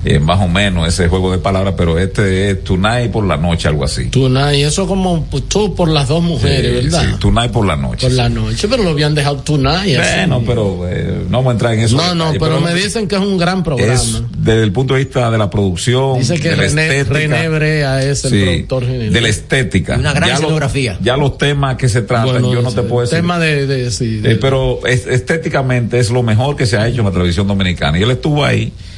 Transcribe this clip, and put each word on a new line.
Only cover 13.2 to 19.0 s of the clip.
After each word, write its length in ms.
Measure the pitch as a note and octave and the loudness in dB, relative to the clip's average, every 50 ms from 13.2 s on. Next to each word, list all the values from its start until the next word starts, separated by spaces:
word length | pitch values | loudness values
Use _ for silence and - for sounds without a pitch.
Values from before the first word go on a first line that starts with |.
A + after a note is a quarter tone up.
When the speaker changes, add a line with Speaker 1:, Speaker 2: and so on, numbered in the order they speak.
Speaker 2:
un 180 | F#3+ G3+ G3 F#3 | 0 0 0 0
gran 260 | E3+ F3 F#3 F#3+ E3+ | 0 0 0 -2 -2
programa. 280 | E3 D3 A#2+ A#2+ - B2 | -2 0 0 2 2 2
Speaker 1:
es 300 | B2 A#2 A#2 - - - - - - | 2 0 0 -2 -4 -4 -6 -4 -2
desde 240 | - G#2+ A2 A2 A2 | 0 2 2 2 2
el 80 | G#2+ | 2
punto 240 | F#2 B2 C3+ B2+ C3+ | 0 0 0 0 0
de 60 | C3 | 0
vista 320 | C#3 C3+ - C3 B2 A#2 A2+ | 0 0 -2 -2 0 0 0
de 40 | |
la 140 | A2 G#2+ F#2+ | 0 0 0
producción, 680 | - G#2+ G2+ F#2+ F2+ E2 - - A#2+ B2+ C3+ C3+ D3+ - | 0 0 0 0 0 -2 -2 0 0 2 2 0 0 0
Speaker 2:
Dice 180 | C3+ - E3+ D#3+ | 0 0 0 0
que 120 | D3 E3 | 0 0
Speaker 1:
de 60 | - | 0
la 60 | - - | 0 0
Speaker 2:
René, 240 | D3 C#3+ D3+ D#3 D#3+ C3+ C#3 | 0 2 0 0 0 0 0
Speaker 1:
estética. 140 | C#3 - - D3+ | 0 0 0 0
Speaker 2:
René 300 | D3+ D3+ D3+ D3+ E3 E3 | 0 0 0 0 0 0
Brea 540 | D#3 D#3 D3+ D3+ D#3 D3+ D3 C3+ C3 C3+ C3 | 0 0 0 0 0 0 0 0 0 0 0
es 200 | C#3 C#3+ - - | 0 -2 -2 -2
el 60 | - | 0
Speaker 1:
Sí, 120 | - G#2 G2 | 0 2 2
Speaker 2:
productor 420 | F#2 E2+ D#2 - - C3 C3 B2 | 2 0 -2 -2 -2 -2 -2 -2
general. 260 | B2 C3 B2+ | -2 -2 -2